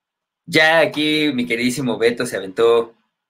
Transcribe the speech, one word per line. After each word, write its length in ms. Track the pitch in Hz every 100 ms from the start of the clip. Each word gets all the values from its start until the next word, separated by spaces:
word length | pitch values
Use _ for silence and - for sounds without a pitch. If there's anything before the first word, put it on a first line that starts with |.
| _ _ _ _ -
ya 340 | 160 156 165
aquí 520 | 143 147 151 151 151
mi 120 | 123 120
queridísimo 520 | 117 123 123 123 104
Beto 280 | 117 120 120
se 100 | 104
aventó 580 | 95 95 117 117 117 _ _ _ _